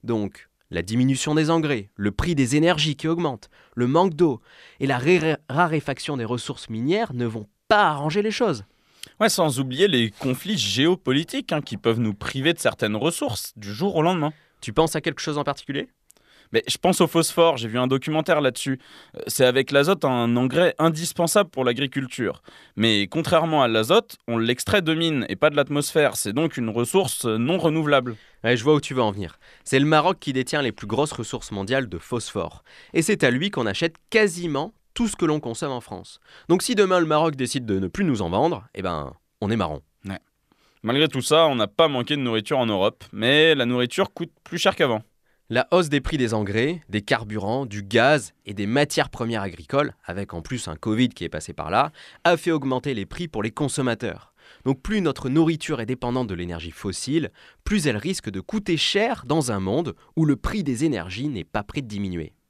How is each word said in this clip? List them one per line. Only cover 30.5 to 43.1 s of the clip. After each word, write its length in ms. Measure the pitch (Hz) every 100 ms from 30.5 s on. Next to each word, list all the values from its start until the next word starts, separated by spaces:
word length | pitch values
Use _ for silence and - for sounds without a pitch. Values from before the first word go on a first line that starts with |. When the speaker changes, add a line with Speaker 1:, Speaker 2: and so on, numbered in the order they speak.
| 151
Speaker 1:
les 80 | 131
plus 160 | 104 104
grosses 240 | 113 147
ressources 400 | - 110 123 -
mondiales 360 | 101 98 135 120
de 120 | 87
phosphore. 640 | - 117 - 104 82 - _ - -
Et 100 | 165
c'est 200 | 160 208
à 60 | 135
lui 220 | 123 196
qu'on 160 | 175 113
achète 300 | 95 170 - _
quasiment 640 | 220 208 170 175 139 180 _ _
tout 120 | - 226
ce 80 |
que 100 | -
l'on 140 | 160 151
consomme 320 | 127 113 147
en 100 | 123
France. 380 | - 92 98 - _ - -
Donc 140 | 175
si 100 | -
demain 260 | 214 196 180
le 60 |
Maroc 300 | 160 151 165
décide 300 | 135 123 135
de 140 | 117 95
ne 80 | 95
plus 180 | 190
nous 160 | 185 113
en 80 | 85
vendre, 360 | 95 160 127 113
eh 80 | -
ben, 320 | 92 80 69 67 _ _
on 120 | 101
est 40 |
marrant. 260 | 113 85 73 _ _
Speaker 2:
Ouais. 140 | 98 92 _ _ _ _ _ _
Malgré 260 | 110 131 147
tout 140 | 135
ça, 260 | - 151 160
on 80 |
n'a 120 | 123 104
pas 200 | - 160
manqué 280 | 135 120
de 60 | 147
nourriture 360 | 127 110 104 139
en 80 |
Europe, 380 | 117 101 104 - -